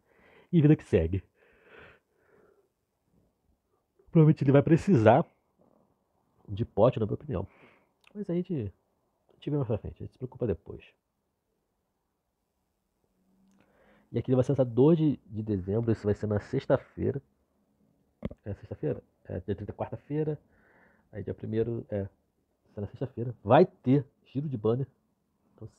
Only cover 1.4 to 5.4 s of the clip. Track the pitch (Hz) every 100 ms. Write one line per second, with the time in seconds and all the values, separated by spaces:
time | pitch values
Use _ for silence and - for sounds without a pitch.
1.4 | _ _ _ - - _ _ _ _ _
2.4 | _ _ _ _ _ _ _ _ _ _
3.4 | _ _ _ _ _ _ _ 165 156 151
4.4 | 139 139 139 165 - 143 107 135 - _